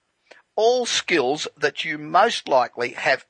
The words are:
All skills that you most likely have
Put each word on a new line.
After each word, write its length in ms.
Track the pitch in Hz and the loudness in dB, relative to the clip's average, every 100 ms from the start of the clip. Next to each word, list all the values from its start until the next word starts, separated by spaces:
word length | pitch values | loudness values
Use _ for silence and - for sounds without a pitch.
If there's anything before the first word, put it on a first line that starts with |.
| _ _ _ - _ - | _ _ _ -20 _ 0
All 300 | 220 254 233 | 2 2 0
skills 640 | - - 170 123 151 - - | -4 0 0 0 -2 -6 -4
that 260 | 143 - | -4 -4
you 140 | 165 151 | -8 -8
most 500 | 151 170 226 - - | 0 2 2 0 0
likely 440 | 135 117 - 123 | 2 2 -2 -6
have 340 | 120 151 131 - | -4 -2 -2 -4